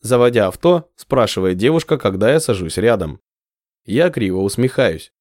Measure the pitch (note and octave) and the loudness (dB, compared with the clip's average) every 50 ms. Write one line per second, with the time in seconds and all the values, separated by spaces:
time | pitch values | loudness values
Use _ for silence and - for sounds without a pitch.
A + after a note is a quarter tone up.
0 | _ A2 B2+ B2 A#2+ B2 A#2+ A#2 G#2 F#2 F#2 - - E3+ F3 E3+ D#3+ _ _ _ | _ 0 2 2 2 4 4 2 0 0 -2 0 2 2 2 2 0 _ _ _
1 | - _ - C3 A2+ G2+ - - F#2 F#2 F#2 F2+ G#2 B2+ D#3+ E3 - - D#3+ C#3 | -8 _ 0 0 0 0 0 -2 -2 -2 -2 0 0 0 0 0 0 -2 -4 -2
2 | - G#2 F#2+ F#2+ G#2 A2+ C#3 D#3+ D#3 - A#2 F#2+ F2+ E2 - - G2 A#2 A#2 G#2 | -2 -2 -2 2 2 2 2 2 0 0 -4 -4 -4 -6 -4 0 2 2 2 2
3 | - D#2 C#2 - _ _ _ _ _ _ _ _ _ _ _ _ _ - G2 B2+ | -2 -6 -8 -14 _ _ _ _ _ _ _ _ _ _ _ _ _ -4 0 0
4 | E3+ F3+ - - A2+ F#2+ F#2 F#2+ G2 G2 - - B2 B2+ - - C3 G#2 E2 E2 | 0 0 0 -2 -2 -2 -2 -2 -2 -2 -2 0 -2 -2 0 0 0 0 0 -4
5 | - - _ _ | -10 -18 _ _